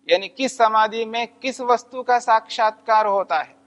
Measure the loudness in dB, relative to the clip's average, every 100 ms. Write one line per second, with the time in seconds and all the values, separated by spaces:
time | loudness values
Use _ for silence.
0 | 2 0 0 -4 -4 2 2 4 0 -2
1 | -6 -6 -8 _ -10 -6 0 0 -2 -10
2 | 0 0 2 0 0 -2 -2 -2 0 2
3 | 2 0 0 -4 -4 _